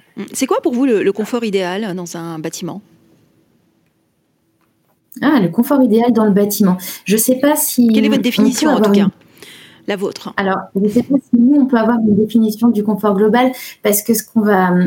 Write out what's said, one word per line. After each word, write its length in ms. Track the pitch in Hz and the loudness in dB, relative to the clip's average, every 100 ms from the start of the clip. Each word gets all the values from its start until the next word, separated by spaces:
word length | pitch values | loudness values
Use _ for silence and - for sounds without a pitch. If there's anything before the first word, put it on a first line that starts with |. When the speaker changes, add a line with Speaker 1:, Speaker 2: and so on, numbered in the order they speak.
| _ - - | _ -16 -12
Speaker 1:
C'est 120 | - 262 | -6 -4
quoi 140 | 427 | -2
pour 120 | 339 | -2
vous 100 | 240 | -2
le, 180 | 277 214 | 0 0
le 100 | 170 | 0
confort 320 | 196 214 240 | -2 -4 -6
idéal 500 | 226 196 180 185 220 180 | -4 -4 -4 -6 -8 -8
dans 220 | 175 170 | -10 -12
un 200 | 165 160 | -12 -10
bâtiment ? 440 | 160 - 175 180 - _ _ _ _ _ _ _ _ _ _ _ _ _ _ _ _ _ _ _ _ _ _ - | -10 -10 -12 -12 -18 _ _ _ _ _ _ _ _ _ _ _ _ _ _ _ _ _ _ _ _ _ _ -6
Speaker 2:
Ah, 180 | 233 302 | 0 2
le 80 | 175 | 0
confort 340 | 165 240 285 | 0 0 2
idéal 300 | 254 214 240 | 4 2 2
dans 120 | 226 | 2
le 60 | 214 | 2
bâtiment. 460 | 196 202 - 190 185 - - | 2 2 2 0 0 -6 -12
Je 120 | - 214 | -2 0
sais 200 | 240 254 | 0 -2
pas 200 | 285 302 | -2 -4
si 320 | - - 240 | -2 0 2
Speaker 1:
Quelle 160 | 220 | 2
est 40 | 214 | 2
votre 40 | |
Speaker 2:
on 100 | 214 | 0
peut 0 | |
Speaker 1:
définition, 460 | 226 - 220 - 311 | 0 2 0 2 0
en 60 | 233 | 2
Speaker 2:
avoir 160 | 214 | 2
Speaker 1:
tout 60 | 202 | 2
Speaker 2:
une 80 | 196 | 2
Speaker 1:
cas ? 40 | - _ - - - - - - | -2 _ -20 -20 -20 -20 -16 -10
La 80 | 196 | -6
vôtre. 360 | 196 - - - | -6 -8 -10 -6
Speaker 2:
Alors, 220 | 196 190 190 196 | -4 -4 -4 -4
je 80 | 214 | -2
sais 140 | 226 | 0
pas 140 | 240 269 | 0 -2
si 240 | - 240 | 2 4
nous, 160 | 240 285 | 4 4
on 60 | 247 | 4
peut 120 | 233 | 2
avoir 200 | 220 240 | 2 2
une 160 | 220 | 2
définition 540 | 202 214 233 220 208 233 | 2 2 2 0 2 0
du 160 | 208 | 0
confort 320 | 214 196 208 196 | 0 -2 0 2
global, 340 | 214 233 254 254 - - | 2 2 0 -2 -12 -6
parce 200 | 214 202 | -2 -2
que 120 | - | 0
ce 80 | 220 | -4
qu'on 180 | - 226 | -2 -2
va, 320 | 208 196 185 180 | 2 2 2 2